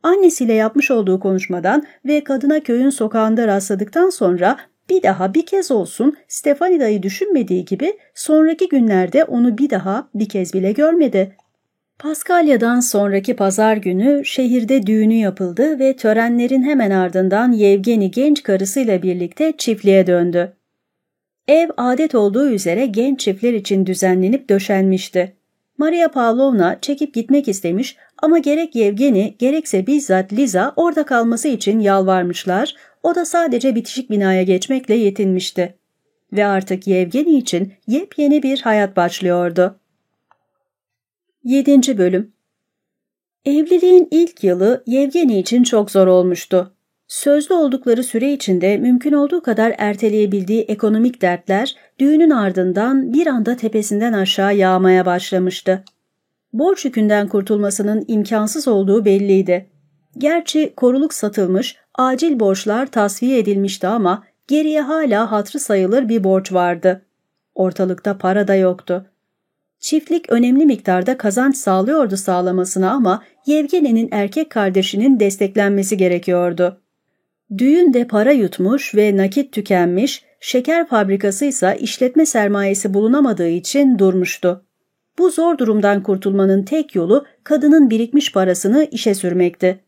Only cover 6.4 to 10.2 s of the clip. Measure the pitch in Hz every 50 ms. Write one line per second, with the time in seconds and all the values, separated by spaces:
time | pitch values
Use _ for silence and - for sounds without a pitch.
6.4 | - 294 285 285 339 370 359 320 262 220 214 208 185 196 196 - 381 415 381 277
7.4 | 226 - 185 180 175 - 196 190 277 349 415 - _ _ _ - - - 311 311
8.4 | 311 320 330 330 381 359 302 269 233 220 202 185 185 175 - 277 320 - 262 240
9.4 | 240 247 214 220 277 285 233 185 190 190 196 240 - _ _ 196